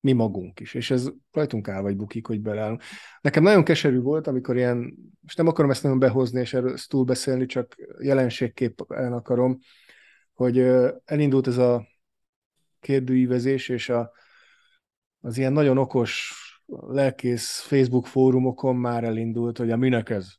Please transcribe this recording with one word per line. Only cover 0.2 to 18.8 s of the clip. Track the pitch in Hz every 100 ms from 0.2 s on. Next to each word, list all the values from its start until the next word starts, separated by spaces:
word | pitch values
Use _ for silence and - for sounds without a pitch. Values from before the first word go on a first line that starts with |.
| 113 98 92 -
is. | 113
És | - 117
ez | 131 127 - _
rajtunk | - 147 110 104
áll | 98
vagy | 101 98
bukik, | 104 117 113
hogy | 110
beleállunk. | 107 104 107 117 - - - -
Nekem | 143 156
nagyon | 170 208
keserű | 151 160 151 127
volt, | 123 151 151
amikor | 131 131 123
ilyen, | 123 123 120 - - _ -
és |
nem | - 165
akarom | 156 143
ezt | 135
nagyon | 143 131
behozni, | 131 117 127 123
és | 123
erről | 131 127
ezt | - -
túlbeszélni, | 139 127 127 - 131 127
csak | - 120 - - -
jelenségképpen | 139 135 127 117 120 - 120 - - - 127
akarom, | 123 107 123 127 131 _ _ _ - _ _ _
hogy, | _ 127 123
ö, | 127 127 123 -
elindult | - 147 147 135 131
ez | 123
a | 123 120 110 _ _ _ _ _ _ _ _ _
kérdőívezés, | - 139 127 127 127 123 123 135 -
és | 123 -
a, | 120 117 _ _ _ _ _ _ _ _ _ _ _
az | 123 113
ilyen | 131
nagyon | 147 147 131
okos | 131 131 117 - - - - _ _
lelkész | - - 135 139 131 123 120 - -
Facebook | - 139 127 123 120
fórumokon | 135 131 127 127 123 135
már | 123